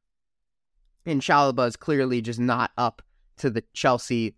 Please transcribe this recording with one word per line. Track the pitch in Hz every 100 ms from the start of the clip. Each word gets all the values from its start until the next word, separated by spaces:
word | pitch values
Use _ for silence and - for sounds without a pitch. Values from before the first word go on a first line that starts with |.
| _ _ _ _ _ _ _ _ _ _ 170
And | 139
Chalobah | - 147 139 127 120
is | -
clearly | - 143 131 123
just | 113 113
not | 123 120 117 -
up | 120 - - _ _ -
to | 139
the | 110 -
Chelsea | - 139 120 - 120 110